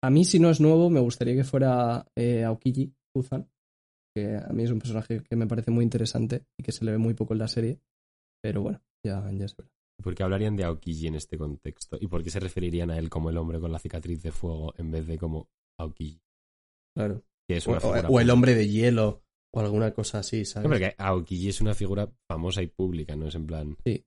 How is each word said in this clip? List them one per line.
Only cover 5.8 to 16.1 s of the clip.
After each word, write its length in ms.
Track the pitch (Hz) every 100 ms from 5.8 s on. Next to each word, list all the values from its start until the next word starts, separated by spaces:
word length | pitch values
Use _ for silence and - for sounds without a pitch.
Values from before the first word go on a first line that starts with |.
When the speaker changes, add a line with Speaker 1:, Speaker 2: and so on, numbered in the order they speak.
Speaker 1:
interesante 600 | 120 117 113 - 113 120 _ _
y 40 |
que 80 | -
se 140 | - 113
le 60 |
ve 40 | 107
muy 160 | 113
poco 200 | 113 107
en 60 | 110
la 80 | 113
serie, 320 | - 113 147 _ _ _ _ _ _
pero 200 | 107 101
bueno, 180 | 101 - _ _ 110
ya, 180 | 98 101
ya 160 | 98 98
se 80 | -
verá. 100 | - _ _ _
Speaker 2:
¿Por 120 | 95 85
qué 80 |
hablarían 320 | 95 98 107 104
de 80 |
Aokiji 420 | 90 80 - 80 80
en 60 | 78
este 220 | - 78
contexto? 580 | 76 73 78 - - 92
¿Y 60 | 101
por 160 | 87
qué 80 | 82
se 80 | 92
referirían 500 | 90 - 90 85 85
a 80 | 82
él 100 | 80
como 220 | 82 80
el 80 | 82
hombre 220 | 82 82
con 120 | 82
la 60 | 80
cicatriz 460 | - 85 82 82
de 80 | 85
fuego 420 | - 87 82 78 -
en 100 | 82
vez 160 | 80 80
de 100 | 80
como 280 | 82 78 - _ _ _
Aokiji? 400 | 82 - 76